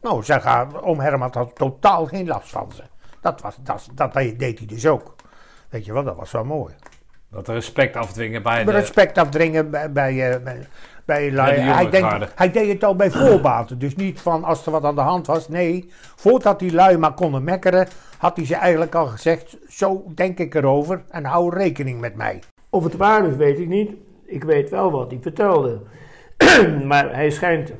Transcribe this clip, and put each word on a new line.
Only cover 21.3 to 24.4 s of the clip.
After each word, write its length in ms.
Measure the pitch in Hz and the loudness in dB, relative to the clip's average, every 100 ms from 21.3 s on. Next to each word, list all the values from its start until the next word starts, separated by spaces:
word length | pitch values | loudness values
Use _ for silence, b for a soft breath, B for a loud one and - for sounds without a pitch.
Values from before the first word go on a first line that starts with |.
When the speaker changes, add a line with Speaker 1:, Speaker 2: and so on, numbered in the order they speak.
| 165 175 175 | 0 0 0
Speaker 1:
rekening 420 | 190 147 135 123 | -2 -2 -6 -6
met 160 | 117 110 | -8 -6
mij." 240 | 110 - - _ _ | -8 -8 -14 _ _
Speaker 3:
Of 140 | - | -2
het 120 | 160 170 | -2 0
waar 300 | 196 220 185 | 4 4 2
is, 80 | 135 | 2
weet 240 | 147 143 | 2 2
ik 80 | 170 | 0
niet. 240 | 190 214 - - _ - | -2 -2 -6 -20 _ -14
Ik 180 | 143 | -10